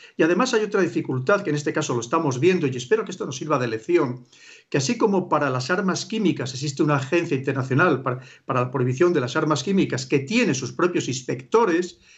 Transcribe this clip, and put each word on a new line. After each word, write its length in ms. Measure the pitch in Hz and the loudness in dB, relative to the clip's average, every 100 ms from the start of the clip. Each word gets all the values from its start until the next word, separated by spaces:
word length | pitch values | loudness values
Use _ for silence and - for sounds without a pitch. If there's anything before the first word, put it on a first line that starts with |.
| - - | -8 0
Y 60 | |
además 300 | 165 185 254 | 2 4 2
hay 100 | 220 | 0
otra 180 | 214 202 | 0 0
dificultad, 600 | 175 156 - 131 131 202 | 0 0 -2 -2 2 0
que 80 | 190 | 0
en 60 | 147 | -2
este 180 | 147 | -2
caso 220 | - 151 120 | -2 -2 -4
lo 60 | |
estamos 380 | 117 165 151 123 | -2 0 0 2
viendo, 280 | 170 185 143 | 2 2 0
y 80 | 123 | -4
espero 300 | - 220 202 | -2 -2 -2
que 60 | |
esto 140 | 185 175 | -8 -8
nos 120 | 127 | -8
sirva 200 | 156 143 | -2 -2
de 100 | 120 | -2
lección, 580 | 110 - 170 135 123 - - - - _ | -4 2 2 2 -4 -14 -20 -20 -20 _
que 80 | 143 | -2
así 200 | 131 233 | 0 2
como 320 | 220 190 - | 2 2 2
para 200 | 151 139 | 0 2
las 220 | 127 131 | 0 -2
armas 340 | 185 190 160 - | 0 0 -2 -4
químicas 480 | 220 180 139 131 | -2 0 0 -4
existe 300 | - 147 - | -6 -4 0
una 140 | 151 143 | 0 0
agencia 380 | 131 170 160 131 | 0 0 0 -2
internacional 680 | 143 131 127 127 180 131 | -2 -2 0 2 4 2
para, 160 | 131 127 - - - | -2 -6 -8 -12 -4
para 160 | 127 | -2
la 100 | 123 | -2
prohibición 420 | 131 127 127 175 | 0 0 2 2
de 80 | 156 | 2
las 140 | 123 156 | 0 0
armas 280 | 151 151 | 0 0
químicas 420 | 196 190 143 131 - | 0 2 2 -2 -2
que 140 | 143 | -2
tiene 340 | 135 226 202 | 0 0 2
sus 180 | 131 120 | 0 -4
propios 360 | - 180 151 131 | -2 0 0 -4
inspectores, 920 | 127 - 127 - 220 220 170 180 - _ | -6 -6 -8 0 2 4 2 -2 -10 _